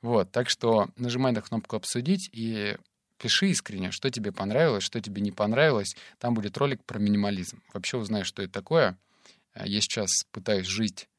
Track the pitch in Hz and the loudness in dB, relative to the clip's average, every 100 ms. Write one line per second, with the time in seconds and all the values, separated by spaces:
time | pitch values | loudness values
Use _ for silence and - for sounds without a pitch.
0 | 117 117 92 - 123 - 117 110 98 - | 2 2 2 0 0 0 4 4 2 -2
1 | 123 127 135 113 - 113 - 110 - 123 | -4 0 0 0 -2 -6 -4 -6 -4 -4
2 | 127 190 - 113 113 110 104 - _ _ | 0 0 -2 -6 -4 -2 -4 -6 _ _
3 | _ _ - - 98 - - 98 92 - | _ _ 0 2 4 0 -2 -6 -6 -4
4 | 135 123 104 95 98 117 165 107 92 117 | -4 -2 -6 -4 0 4 4 2 -2 -6
5 | 107 98 101 92 104 117 156 120 98 - | -6 -2 -4 0 2 4 4 4 0 -8
6 | - _ 120 117 104 - 139 135 - 107 | -20 _ -2 0 -2 0 0 0 -6 -2
7 | 104 104 101 98 87 - _ 101 92 127 | 2 2 2 -2 -6 -12 _ -10 -6 -4
8 | 104 107 90 - 95 98 95 160 117 95 | -2 -2 -4 -6 -8 -8 0 4 4 0
9 | _ _ - _ _ 113 101 104 - - | _ _ -20 _ _ -10 -4 -2 0 -2
10 | 95 - - - 92 101 92 95 110 - | 0 0 -2 -8 0 0 0 0 -2 -4
11 | - | -20